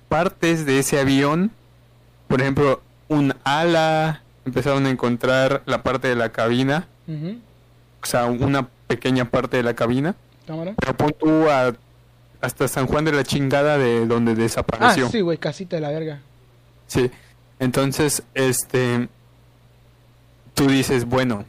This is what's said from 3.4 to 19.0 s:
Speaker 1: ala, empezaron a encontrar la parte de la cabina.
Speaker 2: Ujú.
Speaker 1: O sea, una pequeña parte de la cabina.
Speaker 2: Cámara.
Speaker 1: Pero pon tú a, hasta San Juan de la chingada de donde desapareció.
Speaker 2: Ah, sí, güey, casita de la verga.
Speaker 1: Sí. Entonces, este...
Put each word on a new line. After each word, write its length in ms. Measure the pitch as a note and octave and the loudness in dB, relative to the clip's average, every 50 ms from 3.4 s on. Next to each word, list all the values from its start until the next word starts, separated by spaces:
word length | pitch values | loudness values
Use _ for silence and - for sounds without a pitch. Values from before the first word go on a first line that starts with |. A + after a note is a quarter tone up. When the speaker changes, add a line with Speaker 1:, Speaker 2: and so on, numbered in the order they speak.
| - | -2
Speaker 1:
ala, 800 | C3+ C#3+ D#3 E3 E3+ F3 D#3+ D#3+ D#3+ D#3 D#3 D#3 D#3+ D#3 - - _ _ _ - | -2 0 0 2 2 2 2 2 2 2 2 0 -2 -4 -6 -12 _ _ _ -10
empezaron 420 | C3 B2 C3+ B2 C#3+ C#3 C#3 C3+ | -6 -4 -2 0 0 0 2 2
a 40 | C3+ | 0
encontrar 720 | C3 B2 - A#2+ A#2+ A#2 - B2+ B2+ C3 C3+ C3+ C#3 C3 - | 0 0 0 -2 -2 0 0 0 2 2 2 2 0 -2 -2
la 160 | - C3 - | -2 -4 -2
parte 240 | - C3 B2+ C3 C3+ C3 | -2 -2 -2 -2 0 0
de 60 | B2 | 0
la 160 | A#2+ A2+ A2+ | 0 -2 -2
cabina. 560 | - - A2+ A#2 A#2+ B2 C3+ C3+ C#3+ D#3+ F3+ - _ _ - - | -2 -2 0 0 2 2 2 0 0 -2 -4 -8 _ _ -14 -12
Speaker 2:
Ujú. 300 | D#3 D3 D#3 F3 A3 A#3+ - - - - _ _ _ _ _ _ _ - | -10 -8 -8 -10 -10 -12 -16 -20 -20 -20 _ _ _ _ _ _ _ -14
Speaker 1:
O 40 | - | -10
sea, 200 | - - B2+ A#2+ | -4 -2 0 0
una 420 | A#2+ B2 A#2+ - C#3 C#3 C#3 B2+ - _ _ _ | 0 0 0 0 0 0 -2 -2 -6 _ _ _
pequeña 420 | - B2+ A#2 - B2+ C3 B2+ B2 A2+ | -6 -6 -4 0 0 0 0 0 0
parte 260 | - C3 B2 B2 - | -2 -2 -2 0 -2
de 60 | B2+ A#2 | -2 0
la 100 | A#2+ A#2 | 0 -2
cabina. 400 | - A#2+ A#2 B2 C3 C#3+ E3+ G#3+ - _ _ _ _ - | 0 0 0 0 0 -2 -2 -4 -8 _ _ _ _ -16
Speaker 2:
Cámara. 280 | - D#3 D#3+ E3 F#3 A3 - | -12 -10 -10 -8 -8 -6 -6
Speaker 1:
Pero 180 | - B2+ B2+ | -4 -4 -2
pon 160 | - D3 D3+ D3+ - | -2 -2 -2 -2 0
tú 300 | - D#3 D#3 D#3+ D#3+ D#3 | 0 2 4 4 4 4
a, 240 | C#3+ C3 B2+ B2+ A#2 - - _ _ _ _ _ _ _ _ _ _ - | 4 4 2 0 -2 -4 -12 _ _ _ _ _ _ _ _ _ _ -8
hasta 280 | - B2+ - - C#3+ B2+ | -6 -6 -2 -2 -2 -2
San 180 | - D3 C3 | 0 -2 -2
Juan 180 | B2 - D3 D#3 | 0 0 0 0
de 80 | D#3+ | 2
la 120 | D3 C#3+ C3 | 2 2 0
chingada 520 | - - C#3+ C#3 C3+ D3 C#3+ C#3+ D3+ D3+ C#3+ | 0 0 -2 0 2 2 2 2 2 2 2
de 280 | C3 A#2+ A#2 A#2 A#2 | 2 2 2 2 2
donde 280 | A2+ A#2 A#2+ A#2+ A#2 A2+ | 2 2 2 2 2 2
desapareció. 680 | A2 A2+ A2+ - B2+ A#2+ - - A2+ G#3+ B3 G3 C#3+ B2+ | 2 0 0 0 -2 -4 -4 -2 2 4 4 4 4 0
Speaker 2:
Ah, 40 | A#2+ | 0
sí, 100 | - A3+ | 0 -2
güey, 160 | F#3 E3+ E3 D3+ | -2 -2 -2 -4
casita 380 | - E3 C#3 - G3 F3 F#3 | -6 -8 -8 -8 -12 -8 -8
de 60 | E3 | -6
la 80 | D3+ C#3+ | -6 -6
verga. 300 | D3 D#3+ D#3+ D#3 D3 C#3+ - - - - _ _ _ _ _ - _ _ _ | -6 -6 -8 -10 -12 -14 -18 -20 -20 -20 _ _ _ _ _ -20 _ _ _
Speaker 1:
Sí. 240 | - - D3 B2 B2+ - - - - - _ _ _ _ - | -6 -2 0 0 -2 -2 -8 -20 -20 -20 _ _ _ _ -4
Entonces, 640 | C3 B2+ B2 C3 C3+ C#3 C3 - D#3 C#3+ - - - - - | -4 -2 0 0 0 0 0 0 0 0 0 -4 -8 -8 -4
este... 720 | C3 C3 C3 B2 - - - - B2+ B2+ A#2+ A#2+ A#2+ | 0 0 0 0 -2 -4 -2 0 0 0 2 0 -2